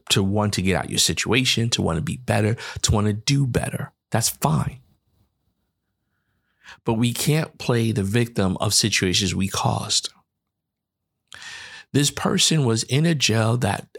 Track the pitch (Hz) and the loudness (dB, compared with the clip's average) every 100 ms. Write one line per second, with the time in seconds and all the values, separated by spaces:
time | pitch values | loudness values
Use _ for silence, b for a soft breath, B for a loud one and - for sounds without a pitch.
0 | - 110 98 104 104 98 92 82 - - | -2 0 2 0 0 0 0 0 -2 -2
1 | - 80 - 120 127 - 117 - 92 80 | 0 -2 0 2 2 0 0 0 0 0
2 | 76 - - 110 107 120 B B - 107 | -2 -4 0 2 2 -2 B B 0 2
3 | 104 104 - 139 131 85 - - - _ | 2 -2 0 0 2 0 -2 -6 -10 _
4 | _ 113 - - 143 151 - - _ _ | _ -2 -2 0 0 0 -2 -8 _ _
5 | _ _ _ _ _ _ _ _ _ _ | _ _ _ _ _ _ _ _ _ _
6 | _ B B B B B B B - 113 | _ B B B B B B B -4 0
7 | 120 - - 156 - - - 120 113 104 | 0 0 0 0 -2 -6 -2 0 2 0
8 | 98 120 117 117 95 90 104 - 107 - | 0 0 0 0 0 0 0 2 2 2
9 | 92 90 95 92 95 - 120 - - - | 0 0 0 -2 -2 0 0 0 -2 -4
10 | - - _ _ _ _ _ _ _ _ | -4 -12 _ _ _ _ _ _ _ _
11 | _ _ _ B B B B B B 135 | _ _ _ B B B B B B 0
12 | 143 - - 185 - 160 123 113 - 131 | 0 0 -2 2 2 4 2 0 0 2
13 | 165 156 - 110 110 123 110 - - | 2 2 2 2 2 2 0 -2 -6